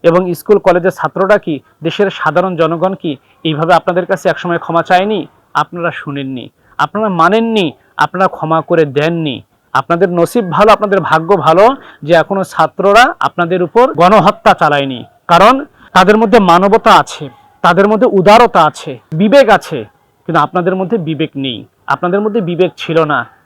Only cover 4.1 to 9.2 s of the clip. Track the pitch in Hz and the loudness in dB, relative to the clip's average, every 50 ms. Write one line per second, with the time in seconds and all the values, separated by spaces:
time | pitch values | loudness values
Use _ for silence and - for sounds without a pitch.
4.1 | 196 175 - 185 156 - - 175 170 165 - - 165 170 165 - 185 180 190 208 | -6 -4 -2 -4 -4 -4 -4 -6 -6 -6 -6 -4 -4 -4 -2 0 0 0 0 -2
5.1 | 220 190 147 - _ _ _ _ _ - 151 _ - 175 170 170 139 - - 151 | -4 -6 -6 -10 _ _ _ _ _ -6 -6 _ -8 -8 -8 -8 -8 -8 -12 -10
6.1 | 143 139 139 135 135 123 113 - _ _ _ _ _ - 143 156 _ 208 220 208 | -10 -10 -10 -10 -12 -12 -14 -16 _ _ _ _ _ -6 -6 -6 _ -4 -4 -4
7.1 | 185 170 165 175 202 226 226 226 226 214 185 147 - _ _ _ _ - 147 151 | 0 0 0 2 2 0 0 0 -2 -2 -2 -2 -6 _ _ _ _ -6 -6 -6
8.1 | - 180 190 175 - - - 156 160 160 151 - 175 165 160 147 127 143 147 160 | -2 -2 -4 -4 -2 -6 -6 -4 -4 -4 -2 -2 0 0 0 0 -2 -2 -2 -2
9.1 | 170 170 | -2 -4